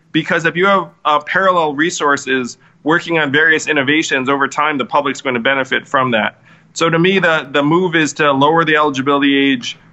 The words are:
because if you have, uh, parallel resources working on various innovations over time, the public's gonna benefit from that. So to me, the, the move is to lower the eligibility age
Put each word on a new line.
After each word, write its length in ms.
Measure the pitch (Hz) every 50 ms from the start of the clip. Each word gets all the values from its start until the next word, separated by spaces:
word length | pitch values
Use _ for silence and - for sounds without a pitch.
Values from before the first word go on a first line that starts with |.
| _ _
because 320 | - 156 147 - 185 170 160
if 100 | 165 156
you 120 | 175 185
have, 240 | 202 202 190 175 170 - _ -
uh, 140 | 147 151 147
parallel 540 | - - - 180 190 190 180 175 160 151 143
resources 840 | 139 156 175 165 - 160 143 143 135 - 135 131 131 123 113 - - _ _ _ _
working 360 | - 143 165 170 - 165 170 160
on 140 | 151 139
various 340 | 131 151 160 160 160 143 -
innovations 640 | 143 151 147 131 135 147 160 160 - 151 135 127 127
over 180 | 143 139 139 135
time, 280 | - - 147 151 151
the 80 | 135 123
public's 380 | - - 147 135 139 131 -
gonna 180 | - 139 123 120
benefit 480 | 113 135 139 135 127 - 135 - - -
from 220 | - 135 131 127
that. 320 | 120 107 104 - - _ _ - - - _ _ _
So 160 | - 165 170
to 80 | 160 165
me, 200 | 170 185 196 190
the, 300 | 170 170 160 156 139 139
the 120 | 135 147
move 340 | 143 147 165 175 185 180 160
is 160 | 165 156 135 -
to 160 | - 156 147
lower 320 | 139 135 139 147 165 165 165
the 120 | 156 156
eligibility 600 | 151 151 151 135 135 131 143 143 139 143 139 139 139 139 139
age 260 | 135 123 117 - - - - -